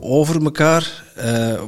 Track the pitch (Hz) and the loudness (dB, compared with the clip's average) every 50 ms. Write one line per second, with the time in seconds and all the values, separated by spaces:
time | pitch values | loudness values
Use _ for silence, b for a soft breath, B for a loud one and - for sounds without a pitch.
0 | - 123 131 151 147 156 160 160 151 151 151 - 151 156 165 165 160 - - - | -4 0 2 2 2 2 0 0 0 -2 0 2 4 4 4 2 0 -4 -12 -14
1 | - - - - 120 117 117 117 113 117 113 85 98 | -20 -20 -14 -6 -4 -2 0 0 0 -2 -2 -4 -4